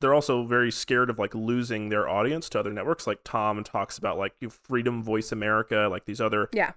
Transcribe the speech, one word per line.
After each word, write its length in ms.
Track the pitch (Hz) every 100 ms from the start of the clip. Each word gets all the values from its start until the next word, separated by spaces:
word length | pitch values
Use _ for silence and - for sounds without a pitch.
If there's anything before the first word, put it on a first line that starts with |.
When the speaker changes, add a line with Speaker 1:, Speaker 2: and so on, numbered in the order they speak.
Speaker 1:
they're 140 | 135
also 300 | 147 147 123
very 280 | 117 120 120
scared 380 | - - 123 123
of, 80 | 110
like, 160 | 104
losing 560 | 113 110 123 117 107 107
their 180 | 104 78
audience 400 | 98 120 156 -
to 100 | 107
other 140 | 104
networks. 340 | 104 120 165 -
Like, 140 | 101
Tom 400 | - 113 107 104
talks 360 | 107 107 98 -
about, 180 | 101 87
like, 160 | 98 -
you, 80 | 117
Freedom 540 | - - 127 120 117
Voice 280 | 110 110 110
America, 560 | 110 104 110 110 107 104
like, 160 | - -
these 120 | 107
other 300 | 110 104 104
Speaker 2:
Yeah. 180 | 214 180